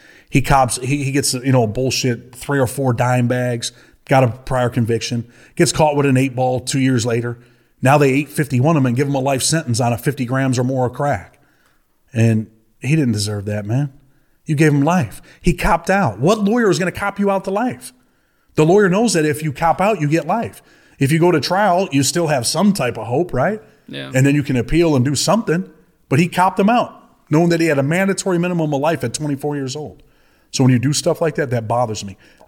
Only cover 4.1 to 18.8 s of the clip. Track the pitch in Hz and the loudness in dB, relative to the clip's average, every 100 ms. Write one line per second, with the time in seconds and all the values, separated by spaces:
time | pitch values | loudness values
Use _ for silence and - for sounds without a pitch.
4.1 | 135 127 - - 127 123 123 110 113 - | 2 2 0 -4 -2 0 0 0 -2 -4
5.1 | 120 113 - - - 175 - 151 143 139 | -6 -8 -16 -8 0 0 2 2 2 2
6.1 | 127 135 127 127 127 127 139 131 127 117 | 2 0 0 -2 -2 -4 0 2 2 0
7.1 | 117 120 120 - _ _ _ 127 147 139 | -2 -4 -8 -16 _ _ _ 2 4 4
8.1 | 135 147 - 139 120 143 160 131 120 139 | 2 -2 -4 -2 0 2 2 2 0 -2
9.1 | 139 131 135 - 160 156 113 120 117 - | -2 -2 -2 -2 -2 -2 -2 0 -2 -4
10.1 | 131 120 131 135 127 127 131 123 123 143 | -4 -4 -2 0 0 0 0 -2 -2 -2
11.1 | 107 - _ _ _ _ _ _ _ _ | -4 -6 _ _ _ _ _ _ _ _
12.1 | 113 113 110 107 _ _ _ 123 156 127 | 0 2 2 -2 _ _ _ -2 0 0
13.1 | 107 101 104 101 104 104 123 143 - _ | 0 -4 -6 -6 -6 -4 -2 -4 -8 _
14.1 | _ _ _ - 147 156 143 143 180 117 | _ _ _ -4 2 4 4 2 0 -2
15.1 | - - - 170 170 214 170 - 196 156 | -8 -20 -4 -2 0 2 0 2 0 0
16.1 | 98 151 220 196 247 214 160 180 - 202 | 0 0 2 2 2 2 2 -2 -4 -6
17.1 | 196 202 196 190 196 247 240 - - _ | -2 -2 -2 -2 -4 -4 -6 -12 -20 _
18.1 | _ _ _ _ - 156 202 | _ _ _ _ 0 4 6